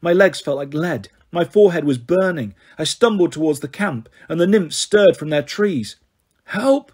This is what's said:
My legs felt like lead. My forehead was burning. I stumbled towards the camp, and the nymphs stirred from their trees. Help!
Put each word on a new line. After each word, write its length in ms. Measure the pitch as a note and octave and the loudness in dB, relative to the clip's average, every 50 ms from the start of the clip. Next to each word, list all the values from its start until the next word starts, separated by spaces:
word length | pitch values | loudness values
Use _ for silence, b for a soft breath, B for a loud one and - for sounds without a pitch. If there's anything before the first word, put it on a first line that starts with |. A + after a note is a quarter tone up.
My 120 | - E3+ | 0 0
legs 280 | F3 F3+ G3 F#3+ D#3+ - | 2 4 4 2 2 -2
felt 160 | - - C#3+ | -8 -6 -6
like 180 | C3+ C#3+ C#3 C#3+ | -6 -6 -8 -6
lead. 340 | D3+ D#3+ F3+ E3 B2 G2 - _ _ _ _ | -6 -4 -4 -4 -6 -8 -12 _ _ _ _
My 120 | - E3+ F3 | -4 -4 -4
forehead 400 | E3+ _ G#3 G#3 G3 E3+ F3 D3 | 0 _ 4 4 4 4 2 0
was 140 | D3 C#3 B2+ | -2 -2 -2
burning. 560 | A#2 - E3+ F#3 F#3+ F#3+ F3+ D#3+ B2 G#2 G2 b b b b b | -2 -2 0 0 0 0 -2 -4 -8 -10 -10 b b b b b
I 60 | D#3 | -8
stumbled 480 | D3+ - - - A#3 A3 G3+ F3+ E3 | -8 -4 0 2 2 2 2 0 0
towards 280 | - D3+ D#3 D#3+ D3+ C#3+ | 0 -2 -2 -2 -2 -2
the 80 | - C#3+ | -4 -12
camp, 400 | C3 - G3 G3+ D#3+ A#2+ A2 - b b b b | -8 -6 -4 -4 -4 -6 -10 -12 b b b b
and 120 | - E3 | -2 0
the 60 | E3+ | 2
nymphs 300 | F3+ G3 A3 F#3+ D#3 - | 4 4 2 2 0 -4
stirred 400 | - - - - G#3 G#3 F#3+ D#3 | -8 -8 0 2 4 4 4 4
from 140 | - - D3+ | 2 -2 -4
their 120 | D#3 D3 | -2 -2
trees. 540 | C#3+ C#3+ - - G#3 G#3 F#3+ C#3 G#2+ G2+ - _ _ _ _ _ _ _ _ _ _ | -4 -4 -4 -2 -2 -2 0 -2 -6 -6 -12 _ _ _ _ _ _ _ _ _ _
Help! 480 | _ - F#3+ A3 C4+ C4+ C#4 C#4+ _ | _ -8 -4 0 2 0 0 0 _